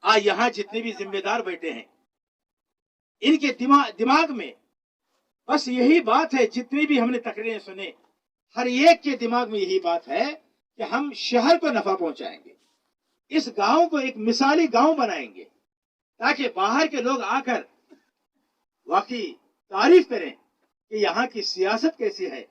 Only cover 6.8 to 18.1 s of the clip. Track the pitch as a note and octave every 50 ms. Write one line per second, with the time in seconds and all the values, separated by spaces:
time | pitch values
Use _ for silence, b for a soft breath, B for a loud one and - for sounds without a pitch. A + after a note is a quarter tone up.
6.8 | D4+ D4 D4 B3+ A3+ A#3 B3 A#3 A#3 A3+ G#3+ G#3 G#3+ A3+ A3 G#3+ - G3 F#3+ F#3+
7.8 | G3 - - _ _ _ _ _ _ _ _ _ _ _ _ A#3+ B3 B3 B3 B3+
8.8 | C#4+ E4 E4+ E4 - C#4+ C4+ B3 A#3+ A3+ A#3 B3 B3 G#3 A3 G#3 F#3+ F3+ F#3 F#3+
9.8 | F3+ E3+ E3+ E3+ - - - A3 A#3 C#4+ D#4 - _ _ _ _ _ _ _ _
10.8 | A3 - - B3+ C#4+ C#4+ C4+ - - - A#3+ A#3+ A3+ C#4 E4+ E4+ F4 D#4 B3 A3+
11.8 | - G3+ A3 - F3 D#3+ C#3+ - C3+ A2+ G#2 F#2 _ - - _ _ _ _ _
12.8 | _ _ _ _ _ _ _ _ _ _ - D#4 - B3 A#3 - G3 G#3 B3 D#4+
13.8 | F4 E4+ E4 D4 C4 C4 B3+ A3+ G#3+ A3+ A#3 - C4 C4+ D4+ E4 E4+ D#4 A#3 A#3
14.8 | B3+ D#4 D#4+ D4 B3 A3+ F4+ D#4+ - A2 - F#2 F2 _ _ _ _ _ _ _
15.8 | _ _ _ _ _ _ _ _ A#3 A#3+ A#3 B3+ C#4 A#3+ - F3+ F#3+ G3+ A3+ C#4
16.8 | D#4+ D4+ C#4+ C4 A#3 B3 C#4 B3 A3 G3 A3+ C4+ C4+ B3+ A#3+ - - _ _ _
17.8 | _ _ - _ _ _